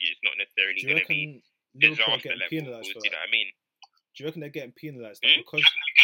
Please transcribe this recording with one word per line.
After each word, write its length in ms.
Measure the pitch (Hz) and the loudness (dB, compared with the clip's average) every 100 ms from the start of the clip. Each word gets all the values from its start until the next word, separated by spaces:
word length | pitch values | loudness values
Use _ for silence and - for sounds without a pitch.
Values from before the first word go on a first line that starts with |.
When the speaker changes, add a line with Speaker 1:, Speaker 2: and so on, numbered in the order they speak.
Speaker 1:
it's 160 | 87 82 90 | -6 -2 -4
not 80 | 95 | -2
necessarily 440 | 98 - 95 95 | -6 0 0 -2
Speaker 2:
Do 80 | - | -2
you 40 | |
Speaker 1:
gonna 120 | 85 92 | 0 0
be 360 | 95 87 131 | -2 -4 -10
Speaker 2:
reckon 0 | _ _ _ | _ _ _
Liverpool 320 | 131 131 151 113 | 0 2 2 0
are 160 | 113 | 0
Speaker 1:
disaster 0 | |
Speaker 2:
getting 160 | - 90 | -4 -6
Speaker 1:
levels, 160 | 90 | -4
Speaker 2:
penalised 360 | 160 139 117 95 | -4 -6 -10 -12
for 80 | 107 | -4
Speaker 1:
do 0 | |
you 80 | 107 | -4
Speaker 2:
that? 80 | 82 | -4
Speaker 1:
know 40 | 95 | -2
what 80 | |
I 0 | |
mean? 140 | 113 95 | -2 -2
Speaker 2:
Do 640 | - _ _ - _ _ - | -8 _ _ -20 _ _ -12
you 20 | 147 | -10
reckon 100 | 160 147 | -10 -10
they're 80 | |
getting 240 | 151 127 - | -10 -12 -14
penalised? 420 | 156 131 110 101 123 | -14 -12 -14 -2 4
Speaker 1:
Hmm? 160 | 165 | 4
Speaker 2:
Like, 0 | |
because, 240 | - 151 - - - - | 2 2 2 2 0 8